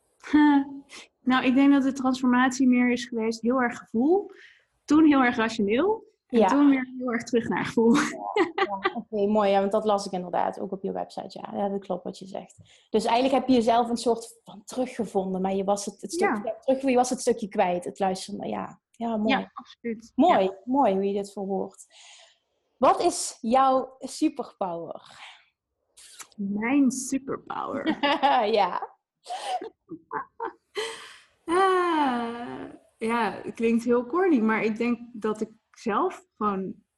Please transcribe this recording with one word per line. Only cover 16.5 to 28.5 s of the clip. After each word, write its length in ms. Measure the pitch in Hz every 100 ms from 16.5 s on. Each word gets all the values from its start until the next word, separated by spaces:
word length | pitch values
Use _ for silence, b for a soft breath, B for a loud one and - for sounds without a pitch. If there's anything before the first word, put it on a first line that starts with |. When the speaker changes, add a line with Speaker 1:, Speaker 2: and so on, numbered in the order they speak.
| 214
Speaker 2:
terug, 220 | - 262
je 120 | 269
was 160 | 247 247
het 100 | 254
stukje 280 | - 226 196
kwijt. 360 | 208 185 180
Het 140 | 196 -
luisteren, 500 | 190 185 - 202 -
ja. 320 | - 185 - _
Ja, 260 | - 233 220
mooi. 120 | 214 262
Speaker 1:
Ja, 120 | 190
absoluut. 580 | - - - 240 226 -
Speaker 2:
Mooi, 280 | - 339 262
Speaker 1:
Ja. 160 | 190 190
Speaker 2:
mooi 280 | - 269 240
hoe 100 | 196
je 80 | 196
dit 200 | 202 196
verwoordt. 540 | - 196 190 196 - - B B B B B _ _ _ _
Wat 200 | 269 381
is 380 | 349 - - -
jouw 560 | 220 254 269 262 - -
superpower? 1040 | 262 - 302 311 - _ 190 170 165 - - B B B B _ _ _ _ _ B B B -
Speaker 1:
Mijn 540 | 196 202 226 285 262
superpower? 1080 | - - 269 - - - - 69 - 311 - 285 285
Speaker 2:
<laughs> 380 | 277 269 208